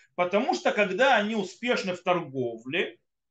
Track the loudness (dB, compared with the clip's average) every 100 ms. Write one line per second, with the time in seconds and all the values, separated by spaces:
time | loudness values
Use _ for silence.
0 | _ -4 0 0 0 0 0 2 0 2
1 | 4 4 2 -2 -4 -4 -2 -2 -2 -4
2 | 0 0 -2 -4 -4 -6 -4 -2 -2 -6
3 | _ _ _